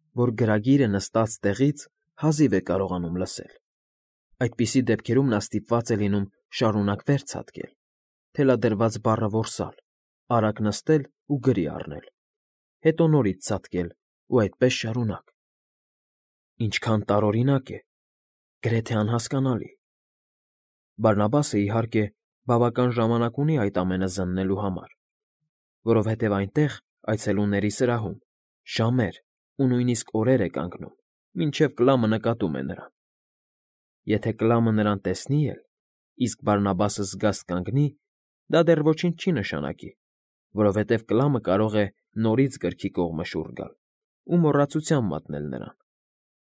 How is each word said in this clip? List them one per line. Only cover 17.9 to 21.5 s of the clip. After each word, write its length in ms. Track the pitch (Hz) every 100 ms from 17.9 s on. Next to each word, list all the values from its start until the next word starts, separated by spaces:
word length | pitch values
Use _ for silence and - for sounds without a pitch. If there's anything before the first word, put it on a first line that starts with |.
| _ _ _ _ _ _ _
գրեթե 320 | 113 113 113 113
անհասկանալի։ 720 | 107 117 - 139 131 117 - - _ _ _ _ _ _ _ _ _ _ _ -
Բարնաբասը, 600 | 110 101 104 143 147